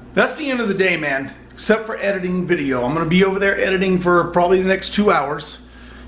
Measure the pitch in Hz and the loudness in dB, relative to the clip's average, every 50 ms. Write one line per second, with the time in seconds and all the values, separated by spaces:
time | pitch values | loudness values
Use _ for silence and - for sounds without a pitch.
0 | - - - 196 233 - - - 311 277 262 240 226 202 190 165 190 185 175 160 | -20 -6 -2 0 0 0 -2 -4 -6 -4 -2 -2 -2 -2 0 0 0 0 0 0
1 | 151 147 135 135 139 135 - - - - - - - - 214 226 220 220 220 - | -2 -4 -4 -4 -6 -8 -12 -16 -20 -20 -18 -4 0 0 2 2 0 -4 -8 -4
2 | 196 196 196 190 180 180 180 180 170 147 170 160 143 139 131 123 120 123 147 165 | -2 -2 -2 -2 -2 -4 -2 -2 -2 0 0 0 0 0 0 0 0 0 0 -2
3 | 170 160 170 185 196 196 196 196 196 196 - - - 190 190 185 196 190 185 175 | 0 2 4 4 4 4 2 2 0 0 0 0 0 0 0 0 0 0 0 0
4 | 180 180 175 170 165 170 - 180 175 180 190 190 185 190 190 190 - - - 208 | 2 4 4 4 2 2 2 2 2 4 4 2 2 2 0 -2 -2 -4 -2 0
5 | 208 208 175 156 139 139 147 151 147 - - - - - - - - - - - | 2 2 2 2 0 -2 -4 -8 -8 -12 -16 -18 -20 -20 -20 -20 -20 -20 -20 -20
6 | - | -20